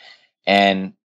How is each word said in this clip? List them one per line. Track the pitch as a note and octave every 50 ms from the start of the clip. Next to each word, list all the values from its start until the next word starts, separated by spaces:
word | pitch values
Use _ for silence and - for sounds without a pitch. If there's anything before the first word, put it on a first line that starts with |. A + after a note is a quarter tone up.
| - - - _ _ _ _ _ -
And | - - - G2+ G2 - F#3+ F#3+ - - _ _ _